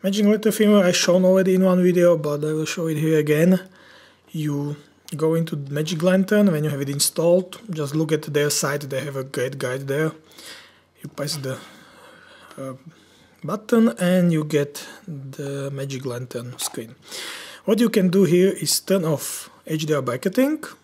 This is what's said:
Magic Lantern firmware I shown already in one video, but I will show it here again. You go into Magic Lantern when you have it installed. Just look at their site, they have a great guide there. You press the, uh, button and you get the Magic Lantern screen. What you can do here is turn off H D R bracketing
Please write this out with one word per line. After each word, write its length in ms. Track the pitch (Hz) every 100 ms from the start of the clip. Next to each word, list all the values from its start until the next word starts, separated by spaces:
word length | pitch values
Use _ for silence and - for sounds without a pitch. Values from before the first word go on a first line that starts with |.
Magic 240 | 190 202 208
Lantern 240 | 214 214
firmware 320 | 202 208 208
I 80 | 180
shown 340 | 175 - 180
already 300 | 185 190 190
in 80 | 185
one 180 | 190 180
video, 360 | 180 175 175 165
but 260 | 147 147
I 100 | 156
will 120 | 156
show 200 | 151 -
it 120 | 165 151
here 200 | 156 156
again. 500 | 151 151 175 185 - - - - - _ _
You 460 | 160 151 143 147 147 - _ -
go 180 | 147 160
into 220 | 165 165
Magic 480 | 147 139 147 156 165
Lantern 480 | 180 185 190 208 202
when 140 | 151
you 40 | 151
have 120 | 139
it 80 | 139
installed. 720 | 143 - - 170 180 180 - 220
Just 240 | 156 143
look 160 | 151 156
at 100 | 156 156
their 200 | 147 147
site, 300 | 143 143 143 139
they 100 | 131
have 140 | 147
a 80 | 135
great 340 | 135 143 131 135
guide 300 | 131 135 135
there. 240 | 139 160 156 _ - - - - _ _ _
You 80 | 147
press 260 | - 143 147
the, 200 | 131 131 - - - - - - - - - -
uh, 140 | 135 131 165 _ _ _ _ _
button 460 | 147 208 - 226 226 226
and 340 | 180 185 175
you 120 | 160
get 420 | 151 147 143 - - - -
the 640 | 143 135 135 139 139 139
Magic 340 | 139 139 131
Lantern 540 | 135 120 127 120 123 123
screen. 340 | - - 113 - - - - - - -
What 140 | - 220
you 80 | 233
can 180 | 220 185
do 140 | 185
here 260 | 175 180 190
is 300 | 190 151 -
turn 240 | - 190
off 460 | 160 143 - - - - -
H 180 | 156
D 80 | 156
R 80 | 147
bracketing 600 | 127 123 190 190 269 302 - -